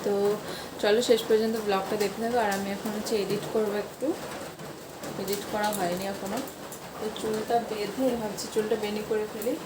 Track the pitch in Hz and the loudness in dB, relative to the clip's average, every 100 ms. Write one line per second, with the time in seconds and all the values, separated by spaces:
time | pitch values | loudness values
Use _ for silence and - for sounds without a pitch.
0 | 202 202 202 208 - - - - 214 214 | 2 4 4 2 -2 -8 -8 0 4 6
1 | 247 226 - 220 220 226 208 190 190 214 | 8 6 6 4 4 0 2 2 2 0
2 | 202 202 226 240 208 196 196 196 220 214 | 0 0 0 2 2 2 0 -2 -2 -4
3 | 208 220 190 202 - 226 214 208 202 - | 0 0 2 0 0 0 2 0 -4 -2
4 | 269 359 - - - - - - - - | -2 -2 -4 -8 -10 -10 -12 -12 -14 -12
5 | - - 190 202 202 214 208 202 180 180 | -8 -6 -2 -2 0 0 0 2 0 0
6 | 196 196 196 220 - - - - - - | -2 -4 -4 -4 -6 -10 -12 -12 -12 -6
7 | 214 214 220 220 220 233 220 214 208 - | -6 -4 -2 -2 2 2 2 -4 -4 2
8 | 262 233 214 170 - 226 214 220 208 214 | 2 2 -2 -4 -2 0 0 0 0 -2
9 | 214 220 214 220 208 311 | 0 0 -2 -2 -2 -2